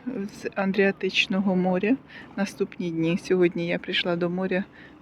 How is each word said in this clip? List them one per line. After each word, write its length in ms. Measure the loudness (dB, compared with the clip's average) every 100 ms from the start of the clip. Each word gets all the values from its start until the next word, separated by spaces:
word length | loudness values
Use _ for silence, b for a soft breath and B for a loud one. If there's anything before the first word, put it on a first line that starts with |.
| -10
з 440 | -8 -8 -8 -6
Адріатичного 1000 | -2 0 4 2 2 -2 0 0 0 2 2
моря 400 | 2 2 2 0 B B B -6
наступні 540 | -4 -2 -6 -4 -4
дні. 280 | 0 0 0
Сьогодні 480 | 2 4 4 2 -2
я 120 | -2
прийшла 380 | -2 -2 0 0
до 140 | -2
моря, 340 | -2 0 -2 -2 B B B